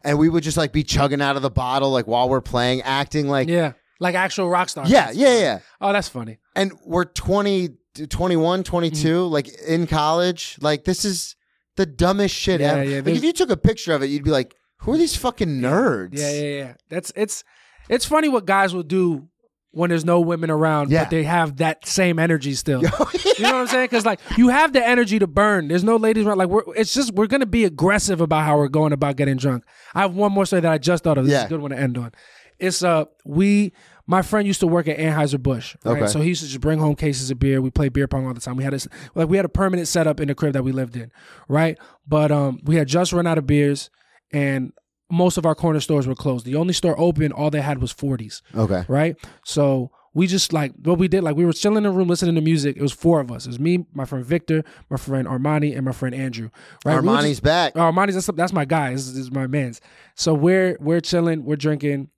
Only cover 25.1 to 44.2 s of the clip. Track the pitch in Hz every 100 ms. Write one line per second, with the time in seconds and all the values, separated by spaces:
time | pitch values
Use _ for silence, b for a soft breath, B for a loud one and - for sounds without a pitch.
25.1 | 214 196 147 208 202 147 175 202 226 220
26.1 | 220 208 202 185 208 - 185 220 254 254
27.1 | 190 214 277 240 233 208 147 175 202 202
28.1 | 175 165 156 156 147 143 151 156 143 143
29.1 | 135 139 135 139 123 _ B B - 196
30.1 | 180 202 196 190 185 165 156 139 175 170
31.1 | 139 131 139 110 156 143 139 139 123 120
32.1 | _ b b b _ 180 180 185 165 147
33.1 | _ - 147 196 202 208 b b b -
34.1 | 185 180 214 202 - 180 175 156 151 160
35.1 | 151 147 139 131 123 - - 110 143 104
36.1 | 151 156 175 151 131 147 156 151 147 151
37.1 | 131 131 127 135 135 131 - 143 131 139
38.1 | 135 131 120 127 127 139 135 - B 139
39.1 | - 160 190 180 - 196 180 160 180 160
40.1 | 147 147 139 151 135 131 131 127 120 117
41.1 | B B B - 143 160 160 B B -
42.1 | 151 151 147 139 127 143 160 143 165 180
43.1 | 175 175 160 139 147 143 143 - b b
44.1 | b